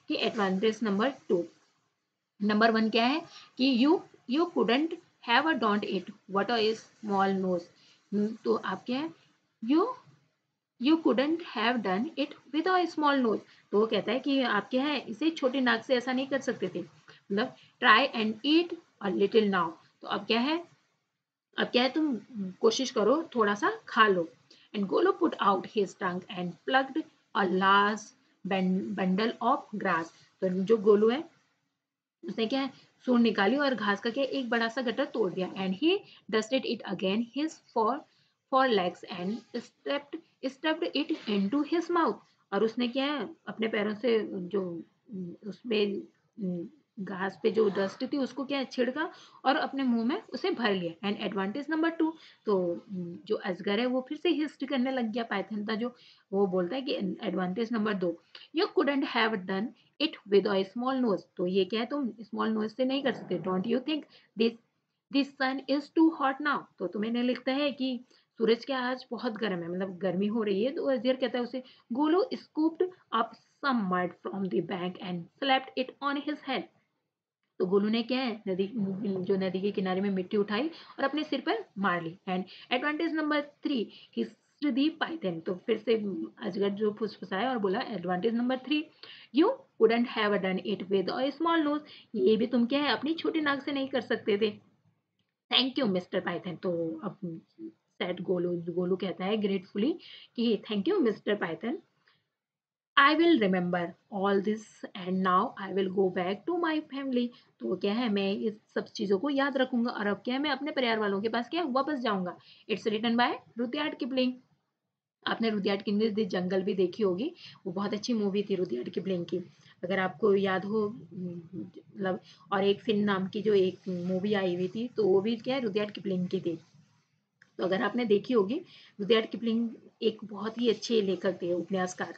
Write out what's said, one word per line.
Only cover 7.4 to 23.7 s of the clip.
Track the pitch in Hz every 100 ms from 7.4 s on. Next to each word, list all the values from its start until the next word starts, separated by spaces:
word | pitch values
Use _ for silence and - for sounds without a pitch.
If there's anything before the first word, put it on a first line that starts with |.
nose। | 185 175 - _ _ _ -
हम्म, | 202 208 220
तो | 233
आप | 220 202 185
क्या | - 254
है, | 320 - _ _ _ - 220
you, | 302 466 508 - _ _ _ _ _ _ -
you | 247 320
couldn't | 302 226 285 339 - 240
have | 226 247 196
done | 185 285 -
it | 294 - -
with | 302 359
a | 370 339
small | 320 294 277
nose। | 240 208 - - -
तो | 202
वो | 220
कहता | 214 180
है | 254
कि | 285 269
आप | 247 208 196
क्या | 254
है, | 285 277
इसे | - 208 320
छोटे | 320 262 269
नाक | 247 226
से | - 247
ऐसा | 247
नहीं | 254 269
कर | -
सकते | 262 220 147
थे, | 175 - _ - - -
मतलब, | 196 254 - - -
try | 185 220 269
and | 233 220 220 285
eat | 320 349 349 - - 202
a |
little | 208 196 220
now। | 208 190 165 - _ _
तो | -
अब | 202 202
क्या | 226
है, | 262 330 - _ _ _ _ _ _ _ _ -
अब | 214
क्या | 240
है, | 254
तुम | 311 311 214 - 220 185 185
कोशिश | 226 220 262
करो, | 233 202 302 330
थोड़ा | 240 208
सा | 208 359